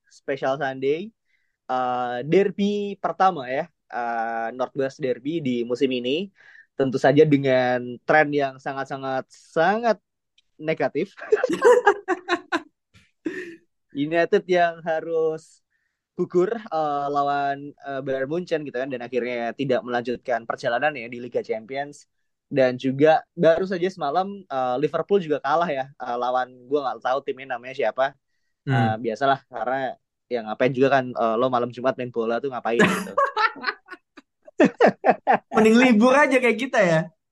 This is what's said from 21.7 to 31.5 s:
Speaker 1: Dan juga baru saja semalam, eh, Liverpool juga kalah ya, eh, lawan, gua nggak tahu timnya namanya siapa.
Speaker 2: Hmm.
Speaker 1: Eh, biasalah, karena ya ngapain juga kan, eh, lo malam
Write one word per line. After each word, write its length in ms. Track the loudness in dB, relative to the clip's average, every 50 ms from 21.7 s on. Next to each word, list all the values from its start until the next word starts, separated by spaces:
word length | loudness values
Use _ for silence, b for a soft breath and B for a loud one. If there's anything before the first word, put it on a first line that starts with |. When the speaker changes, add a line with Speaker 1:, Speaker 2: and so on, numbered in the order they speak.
| -8 -8 -8 -8 -12 -18 -20 _ _ _ _ _ _ _ _
Speaker 1:
Dan 320 | _ 2 2 2 2 2 0
juga 480 | -2 -4 2 4 4 4 4 4 0 _ _
baru 320 | 2 4 4 4 4 0
saja 240 | -4 -4 -4 -4 -4
semalam, 400 | -4 -4 -6 -2 -2 -2 -2 -4 -8 -14 -12
eh, 300 | _ -4 -2 -2 -2 0 0
Liverpool 400 | -2 -2 -2 -4 -2 0 0 0
juga 240 | 2 0 -2 -2
kalah 240 | 0 0 0 0 0
ya, 240 | 0 -2 -4 -6 -8
eh, 280 | -12 -12 -8 -8 -4 -4
lawan, 480 | -2 -2 0 -2 -2 -4 -8 -18 -6 -4
gua 160 | -2 -2 -2
nggak 160 | -4 -6 -4
tahu 160 | -2 -2 -2 -2 -2
timnya 320 | -6 -8 -10 -8 -10 -10 -10
namanya 160 | -10 -10 -6
siapa. 400 | -2 -2 -2 0 0 -2 -2 -2 _ _ _ _ _ _ _ _ _
Speaker 2:
Hmm. 160 | _ -2 0 2
Speaker 1:
Eh, 320 | 2 0 0 -2 -4 -6
biasalah, 320 | -4 0 0 0 0 0 -4 _
karena 480 | -12 -8 -4 -4 -2 -2 -4 -6 -8 -10 _ _ _ _ _ _
ya 160 | -8 -8 -6
ngapain 240 | -6 -2 0 0 0
juga 320 | 2 2 4 4 4 2
kan, 80 | 2 -2
eh, 240 | -2 -2 0 0 2
lo 160 | 2 2
malam 240 | 2